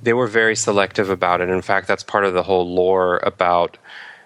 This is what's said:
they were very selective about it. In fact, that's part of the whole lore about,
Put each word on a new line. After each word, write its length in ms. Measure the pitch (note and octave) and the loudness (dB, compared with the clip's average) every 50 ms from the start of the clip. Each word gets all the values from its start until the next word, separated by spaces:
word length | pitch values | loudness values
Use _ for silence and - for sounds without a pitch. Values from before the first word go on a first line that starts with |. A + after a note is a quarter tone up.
| A#2 | -2
they 100 | A#2 A#2 | 0 0
were 140 | B2 B2+ A2 | 2 0 0
very 280 | G#2 A#2 A2+ A2 A2 | 2 2 2 2 2
selective 540 | - - A#2 G#2 G2+ G2 F#2 - - G#2 F#2 | 0 0 0 0 0 0 0 0 -2 -2 -2
about 320 | F#2+ F2 F#2 F2+ F2 F2 | -2 0 0 0 2 0
it. 80 | F2+ F2+ | 0 0
In 120 | F#2 F#2 | -2 -2
fact, 260 | F2 - G2+ F#2+ F#2 - | -2 -2 -2 -2 -2 -2
that's 160 | G2+ - - | -4 -4 -4
part 220 | - - G#2 G2+ | -4 -2 0 0
of 80 | G2 F2+ | 0 0
the 100 | F2+ F2 | 0 0
whole 300 | F#2+ F#2+ F#2 F2+ F2 F2+ | 0 0 0 0 0 0
lore 460 | F#2 F2+ F#2 F#2+ F#2 F#2 F2+ F2+ - | 0 2 2 2 2 2 0 0 0
about, 580 | - F2 - - F2+ F2 F2 F2 F2 E2 - - - - - - - - - - - | -2 -2 -2 0 0 2 2 2 0 -2 -4 -10 -20 -20 -20 -20 -20 -20 -20 -20 -20